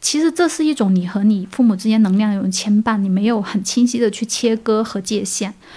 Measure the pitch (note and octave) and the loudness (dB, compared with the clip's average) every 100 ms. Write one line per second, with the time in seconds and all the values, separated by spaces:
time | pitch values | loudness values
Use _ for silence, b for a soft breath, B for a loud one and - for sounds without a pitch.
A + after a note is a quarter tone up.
0 | - D4 D#4+ E4 E4+ - D#4 D4 G3+ F#3 | -4 0 0 2 0 0 -2 2 2 2
1 | F3+ G3 G#3 G3+ F#3+ - A#3+ F#3+ A3 A3 | 0 0 2 2 -2 2 2 2 0 2
2 | G#3 F#3+ G#3+ G3 G3 F#3 G#3+ G#3 A3 G#3+ | 4 2 2 0 -2 -4 0 2 2 0
3 | G3 F#3 G#3+ A3+ G3 G3+ - - A#3+ A#3+ | 0 0 0 0 -2 -4 -2 0 2 2
4 | A3+ G#3 A3+ - A#3 A3+ A3+ G#3+ A3 G3+ | -2 -2 -6 -2 0 0 0 0 0 -6
5 | F#3+ G#3 G3 - G3+ - B | -4 -4 -4 -6 -6 -10 B